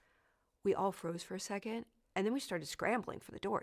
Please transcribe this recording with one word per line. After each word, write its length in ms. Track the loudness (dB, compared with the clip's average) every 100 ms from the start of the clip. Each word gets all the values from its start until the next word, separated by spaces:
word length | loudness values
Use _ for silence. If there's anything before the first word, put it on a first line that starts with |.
| _ _ _ _ _ _
We 120 | 2
all 180 | 2 2
froze 300 | 0 -6 -6
for 120 | -6
a 60 | -6
second, 460 | -4 -4 -4 -6 -8 _ _
and 120 | 2 2
then 80 |
we 60 | 2
started 280 | 0 -2 -2
scrambling 520 | 0 4 4 0 -8
for 120 | -10
the 60 | -6
door. 220 | -2 0